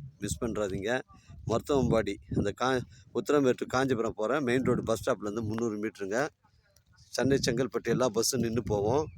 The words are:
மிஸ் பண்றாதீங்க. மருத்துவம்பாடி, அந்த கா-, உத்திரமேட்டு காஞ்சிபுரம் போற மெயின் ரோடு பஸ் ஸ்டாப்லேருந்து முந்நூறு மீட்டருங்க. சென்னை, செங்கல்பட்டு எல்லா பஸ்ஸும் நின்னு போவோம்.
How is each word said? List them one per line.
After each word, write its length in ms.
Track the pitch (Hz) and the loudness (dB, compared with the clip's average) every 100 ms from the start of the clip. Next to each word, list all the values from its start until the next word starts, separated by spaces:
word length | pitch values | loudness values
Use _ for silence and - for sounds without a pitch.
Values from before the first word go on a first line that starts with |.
| - - | -14 -10
மிஸ் 180 | 101 - | -8 -6
பண்றாதீங்க. 500 | 120 101 104 98 98 127 - - - - - | -4 -2 -4 -4 -2 -4 -6 -18 -20 -10 -2
மருத்துவம்பாடி, 640 | 113 - 139 120 113 98 - - - | -2 2 2 4 2 0 -6 -4 -2
அந்த 160 | 101 - | -2 0
கா-, 240 | 123 127 - - - 120 | 0 0 -2 -12 -8 -4
உத்திரமேட்டு 480 | 117 147 131 117 104 | 2 4 4 2 0
காஞ்சிபுரம் 420 | 127 135 113 110 101 | 0 2 0 -2 -2
போற 180 | 107 147 123 | 0 0 2
மெயின் 220 | 131 - | 2 2
ரோடு 160 | 120 123 | 0 0
பஸ் 120 | 113 | 0
ஸ்டாப்லேருந்து 420 | - 107 104 107 107 | 0 -2 -4 -4 -4
முந்நூறு 300 | 113 117 104 | -2 -2 -2
மீட்டருங்க. 380 | 107 - 98 110 156 - _ _ _ _ _ - - | -6 -6 -4 -2 -2 -6 _ _ _ _ _ -20 -8
சென்னை, 240 | - 127 139 143 | -2 2 2 2
செங்கல்பட்டு 460 | 120 131 117 117 | 0 0 -2 0
எல்லா 140 | 113 127 107 | 2 2 2
பஸ்ஸும் 260 | 113 127 113 | 0 0 0
நின்னு 160 | 117 98 | -2 0
போவோம். 340 | 104 104 139 156 | 0 2 2 -2